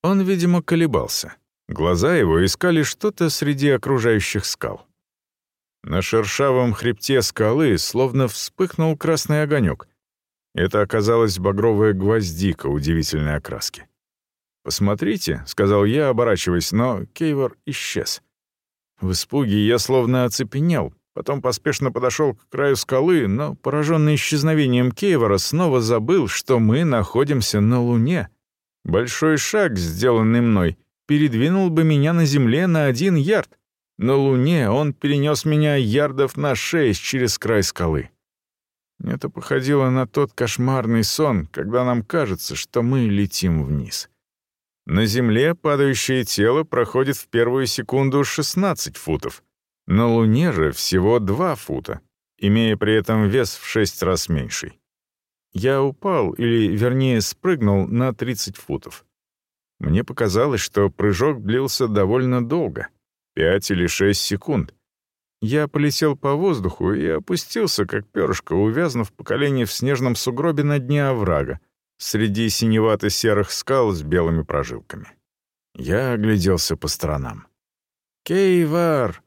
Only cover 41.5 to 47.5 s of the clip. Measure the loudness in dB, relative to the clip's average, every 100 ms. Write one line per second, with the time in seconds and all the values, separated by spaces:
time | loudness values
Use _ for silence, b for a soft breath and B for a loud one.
41.5 | -8 -2 0 0 -2 -2 -2 -2 -4 -8
42.5 | -10 -4 -2 0 2 2 0 0 -2 0
43.5 | 0 -2 -4 -4 -10 -12 _ _ _ _
44.5 | _ _ _ -4 0 0 0 2 2 2
45.5 | 0 -2 2 2 0 -2 -2 -2 0 2
46.5 | 2 0 -2 0 0 0 -2 -2 0 2